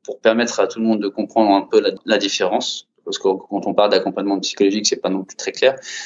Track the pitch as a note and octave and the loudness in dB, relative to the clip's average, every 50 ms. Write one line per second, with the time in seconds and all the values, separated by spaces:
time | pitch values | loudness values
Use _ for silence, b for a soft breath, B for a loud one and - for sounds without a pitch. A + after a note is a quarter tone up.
0 | - - G#2 - - A2+ A2 A#2 A#2+ A2+ - - G2 F#2 - A2+ A2+ A2+ A2 G#2 | -14 -14 -8 0 2 2 2 2 0 -2 0 0 0 0 0 -2 0 0 0 0
1 | G2+ G2 - - G#2 - - A2+ A2 G#2 G2 G2 F#2 - - G#2+ G2+ F#2+ F#2 F#2+ | 0 -4 -4 -6 -6 -2 0 2 4 4 4 2 2 2 2 2 2 2 -2 -4
2 | - - A2 G2+ G2+ G2 - - G2+ F2+ G#2 B2+ - - - - - _ _ _ | -2 0 0 0 0 -2 -2 -2 -2 0 0 -2 -2 -4 -8 -10 -14 _ _ _
3 | - G#2 G2 - - G2 F#2+ F#2+ - - G2+ G2 F2+ G2+ F#2 G2 G#2 G#2 G2+ F#2+ | -12 -10 -8 -2 0 0 0 0 -4 -6 -6 -6 -4 -2 0 2 2 4 4 2
4 | F#2 G2 F#2 G2+ F#2+ G2+ G2 F#2+ F#2+ - - - G2+ G2 G2 G#2 G#2 - - - | 0 0 -4 -4 -2 -2 -2 -2 -4 -6 0 2 2 2 2 2 0 -2 -2 -2
5 | - F#2 F#2+ F#2+ F#2+ - - - - - - - C3+ C3 C3+ B B B B B | -4 -4 -4 -4 -6 -8 -12 -10 -10 -8 -4 2 2 2 2 B B B B B
6 | B | B